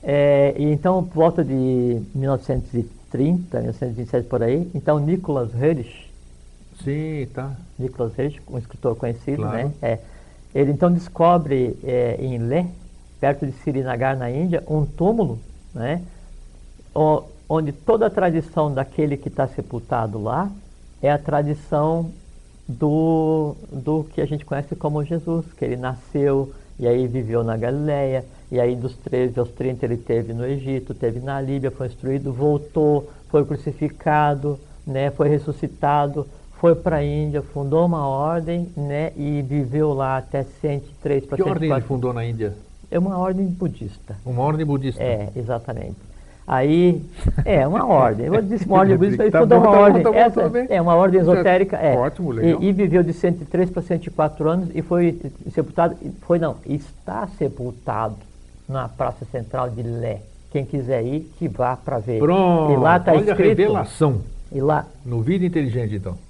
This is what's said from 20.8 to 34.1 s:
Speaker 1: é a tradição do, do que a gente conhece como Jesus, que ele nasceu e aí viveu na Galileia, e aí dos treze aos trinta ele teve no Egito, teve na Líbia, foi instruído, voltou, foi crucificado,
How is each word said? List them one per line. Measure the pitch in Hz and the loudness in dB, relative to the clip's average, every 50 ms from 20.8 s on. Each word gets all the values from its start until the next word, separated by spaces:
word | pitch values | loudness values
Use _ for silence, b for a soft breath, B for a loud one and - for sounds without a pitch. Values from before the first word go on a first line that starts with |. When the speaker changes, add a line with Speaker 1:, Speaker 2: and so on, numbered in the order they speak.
| - - - - | -20 -20 -14 -2
Speaker 1:
é | - 139 | 0 0
a | 147 147 | 0 0
tradição | 147 160 151 143 147 147 151 147 - - - 147 147 156 165 165 170 165 - - - - - - - - - - - - | -2 -2 -2 0 0 -2 -4 -6 -6 -4 -2 0 0 0 0 -2 -4 -6 -10 -16 -20 -20 -20 -20 -20 -20 -20 -20 -14 -12
do, | 123 117 156 151 147 156 160 165 165 160 160 156 160 156 151 147 143 - - - | -6 -2 0 0 2 2 2 2 2 2 2 2 2 0 0 -2 -6 -10 -14 -14
do | - 135 123 147 151 160 151 156 | -12 -8 -4 -2 -2 -2 -2 -4
que | - - | -4 -4
a | 165 | -4
gente | 143 151 147 151 | -2 -4 -6 -6
conhece | - 147 135 143 - 160 | -6 -6 -6 -6 -6 -8
como | - - 151 147 151 147 | -6 -4 -4 -2 -2 -4
Jesus, | 151 170 165 160 170 165 170 160 - - | -4 -4 -6 -4 -4 -4 -4 -4 -8 -8
que | - 147 | -8 -6
ele | 120 120 | -6 -4
nasceu | 123 123 127 127 - - - - 147 139 143 139 135 139 135 B B B B B - | -4 -6 -6 -8 -8 -14 -6 -2 0 2 2 2 2 0 -4 B B B B B -2
e | 131 | 0
aí | 120 120 123 127 | 2 2 2 0
viveu | 120 117 131 117 107 113 117 | 0 -2 -4 -4 -2 -2 0
na | 117 113 113 | 0 0 -2
Galileia, | 110 113 120 131 143 147 151 147 143 139 135 131 131 120 b b b b b | -2 -2 -2 -2 -2 -2 -2 -2 0 -2 -2 -2 -4 -6 b b b b b
e | 123 123 | -2 0
aí | 120 123 123 | 0 0 0
dos | 113 120 127 127 | -2 -6 -8 -8
treze | - - - - 123 127 127 120 127 | -8 -8 -4 -2 0 0 0 0 -2
aos | 120 120 | -4 -4
trinta | - - 131 131 127 127 - | -4 -4 -4 -4 -4 -4 -4
ele | 120 120 | -4 -4
teve | 117 120 - 120 117 110 107 117 | -4 -2 -2 -2 -2 -2 -2 -6
no | 117 123 | -6 -4
Egito, | 127 139 139 131 135 135 131 127 - | -4 -4 -4 -4 -4 -4 -4 -6 -8
teve | 123 - - 117 110 123 | -10 -4 -4 -4 -4 -4
na | 123 135 139 139 | -6 -6 -6 -4
Líbia, | 135 131 139 139 135 131 | -4 -4 -4 -2 -4 -4
foi | 123 - 131 | -6 -4 -8
instruído, | 123 - - - 131 135 139 135 143 | -8 -8 -8 -6 -4 -4 -2 -4 -6
voltou, | 127 120 147 151 147 143 147 - - 165 151 151 147 143 143 B B B B - | -4 0 2 2 2 0 -2 -4 -2 2 2 4 2 2 0 B B B B 0
foi | - 151 143 | 2 2 2
crucificado, | 143 151 143 - 151 135 - 156 147 - - - 160 | 2 -4 -6 -6 -8 -6 -4 -6 -6 -6 -4 0 2